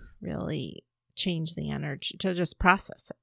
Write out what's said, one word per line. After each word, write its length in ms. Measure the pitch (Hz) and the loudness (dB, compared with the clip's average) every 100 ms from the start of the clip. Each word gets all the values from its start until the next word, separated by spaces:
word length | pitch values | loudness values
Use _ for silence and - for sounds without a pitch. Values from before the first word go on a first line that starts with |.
| - - | -18 -10
really 640 | - - - 151 - - - _ _ | -6 -4 -2 -4 -4 -10 -16 _ _
change 400 | - 190 170 160 | -2 0 0 -2
the 160 | - 147 | -4 -4
energy, 460 | 143 147 151 - - | -2 -4 -4 -6 -2
to 160 | 190 | 0
just 240 | 175 170 - | 2 0 4
process 520 | 185 190 - - - | 6 6 4 -10 -12
it, 60 | - | -16